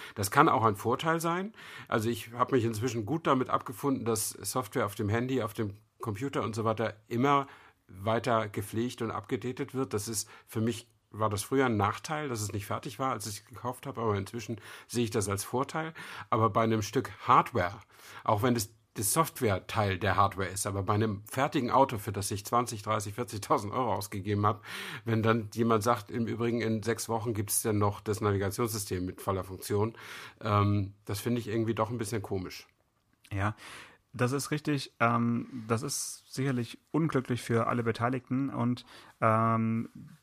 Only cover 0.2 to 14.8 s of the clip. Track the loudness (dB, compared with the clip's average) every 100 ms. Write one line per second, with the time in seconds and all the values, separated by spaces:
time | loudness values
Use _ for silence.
0.2 | 2 6 6 6 4 2 0 0 0 0
1.2 | 0 -4 -6 -10 -18 -14 -2 0 0 -2
2.2 | -4 -2 2 4 2 0 -2 -2 -2 0
3.2 | 2 2 2 -2 -2 -4 0 0 0 0
4.2 | -2 -6 -4 -4 -2 0 -2 0 0 2
5.2 | 2 0 -2 -4 -6 -6 _ -10 -6 -4
6.2 | -4 -2 -2 0 0 0 -2 -6 -6 2
7.2 | 4 4 0 -10 -20 _ -20 -6 0 2
8.2 | 4 2 2 -4 -4 -2 -2 -2 -4 -4
9.2 | -4 -4 -4 -6 -6 -4 -2 -2 -2 -6
10.2 | -6 -10 -8 0 0 0 -6 _ _ -2
11.2 | 0 0 0 2 4 4 2 0 -6 -6
12.2 | -4 -4 -4 -4 -4 -6 -6 -4 -2 -2
13.2 | -6 -10 -14 -10 -8 -8 -8 -4 0 0
14.2 | -2 -8 -8 -10 -10 -18